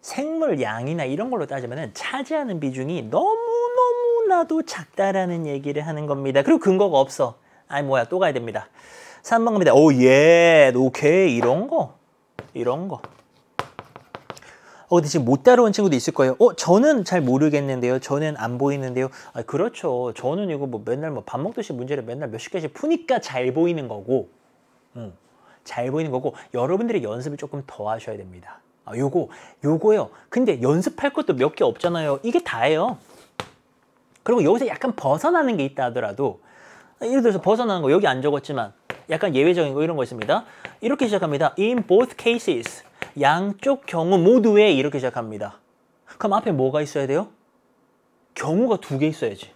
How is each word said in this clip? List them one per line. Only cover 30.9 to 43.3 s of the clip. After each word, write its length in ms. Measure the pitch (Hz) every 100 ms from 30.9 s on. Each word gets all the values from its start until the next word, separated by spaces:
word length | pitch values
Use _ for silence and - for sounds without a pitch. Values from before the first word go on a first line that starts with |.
| - 285
것도 220 | 285 285
몇 220 | 139 135 -
개 80 |
없잖아요. 560 | 127 113 175 170 156 139
이게 220 | 233 339
다예요. 540 | 349 117 127 156 214 208 _ - _ _ - _ _ _ _ _ _ _
그리고 220 | - 240
여기서 240 | 156 233 254
약간 260 | - 262
벗어나는 600 | 208 139 147 311 349 277 208
게 80 |
있다 220 | 135 139 127
하더라도, 520 | 120 110 104 139 95 _ _ - - _ _
예를 200 | 226 269
들어서 180 | 233 190
벗어나는 420 | 180 220 240 185
거 80 | 139
여기 160 | 165 196
안 160 | 131
적었지만 500 | 143 143 139 139 107 _ _ - _
약간 240 | 156 202
예외적인 400 | 131 151 175 151
거 80 | 135
이런 140 | 160 160
거 60 |
있습니다. 420 | 120 120 113 185 233 - - -
이렇게 260 | 226 294 240
시작합니다. 480 | 202 170 143 156 -
In 280 | 208 247 190
both 300 | 185 247 -
cases, 640 | 226 233 - 131 113 - - _ - -
양쪽 680 | 139